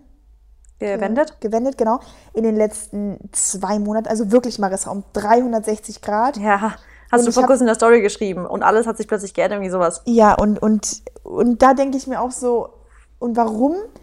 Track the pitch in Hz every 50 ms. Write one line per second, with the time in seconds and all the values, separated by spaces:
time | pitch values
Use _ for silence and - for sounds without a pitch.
0 | 285 _ _ _ _ _ _ _ _ _ _ _ _ - _ - 214 208 202 196
1 | 214 190 220 269 311 311 - _ - 208 214 226 247 269 269 - 233 220 233 269
2 | - - - - - - - 220 226 226 214 214 214 208 214 - - - - 208
3 | 208 202 185 - - - - - - - - 185 190 185 208 214 208 208 214 220
4 | 220 - 220 220 240 196 226 247 247 240 214 - 202 190 190 190 - - 190 202
5 | 196 - - 214 202 208 233 247 254 240 226 220 208 220 208 208 - - 202 -
6 | - - 208 214 233 262 285 214 202 214 202 196 220 220 - - - - - -
7 | - - - 240 240 233 233 254 254 247 269 247 247 226 226 220 226 233 233 240
8 | 196 202 - - 220 196 180 180 175 - - - - 175 202 220 233 233 220 -
9 | 214 - 226 196 196 180 - - 170 190 208 202 196 185 180 185 175 165 185 -
10 | - 240 233 226 214 208 190 - 202 208 208 - - 214 220 208 - - - -
11 | - - - - - - 87 - 226 240 240 220 262 262 269 262 277 277 262 269
12 | - 262 254 202 226 254 247 - 254 247 240 226 - - - - - _ _ -
13 | - _ _ - - 240 226 233 233 226 220 214 254 285 330 392 427 - - -